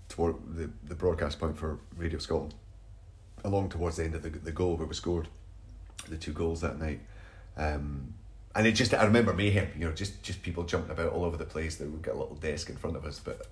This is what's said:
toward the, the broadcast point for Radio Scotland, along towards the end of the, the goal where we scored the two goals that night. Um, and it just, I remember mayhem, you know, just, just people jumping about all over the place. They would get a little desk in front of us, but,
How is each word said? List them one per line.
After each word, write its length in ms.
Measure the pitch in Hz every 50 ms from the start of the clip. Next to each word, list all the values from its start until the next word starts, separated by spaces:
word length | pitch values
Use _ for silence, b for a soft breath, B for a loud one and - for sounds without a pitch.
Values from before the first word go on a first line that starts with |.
| - -
toward 260 | - - 85 85 80 - - - 82
the, 120 | 82 80 73 - - -
the 120 | 73 85
broadcast 440 | 78 - 90 82 78 76 71 71 -
point 180 | 85 78 76
for 220 | - 80 78 71 - - - -
Radio 240 | 85 85 80 78 73
Scotland, 360 | - - 80 80 - 78 - - - - - - - - - - - - - - - - - - -
along 240 | 101 98 98 95 92
towards 280 | - 80 87 85 80
the 60 | 85 82
end 120 | 82 80
of 80 | 82 82
the, 60 | 82
the 200 | 76 76 76 85
goal 240 | 80 92 92 90 82
where 120 | 80 80
we 60 | 78 82
scored 340 | - - - 87 85 80 - - - - - - - - - - - - - - - - -
the 80 | 82
two 160 | 78 - 73 76
goals 260 | 82 85 82 82 80
that 160 | 85 73 67 73
night. 200 | 80 80 73 - - b b b b b b b b b -
Um, 600 | - 78 78 76 73 71 73 71 69 67 67 - - - - - - - - -
and 120 | 104 110
it 60 | 113 107
just, 200 | 107 127 104 -
I 100 | - 110
remember 300 | 101 110 120 117 98 85
mayhem, 360 | 90 101 104 95 98 80 78 -
you 80 | 73 85
know, 60 | 82
just, 300 | 80 82 98 95 - -
just 220 | - - 92 - -
people 200 | 87 85 85 87
jumping 280 | 87 - 85 80 -
about 200 | 78 - 82 80
all 120 | - 85 87
over 120 | 85 80
the 80 | 78 78
place. 320 | 78 - 78 82 78 78
They 80 | - 78
would 180 | 73 76 78 -
get 100 | - -
a 40 |
little 180 | 71 76 - 76
desk 340 | 73 76 78 73 76 - 71
in 80 | 69
front 180 | - - 78 80
of 80 | 73 78
us, 160 | 76 73 -
but, 280 | - - - - - -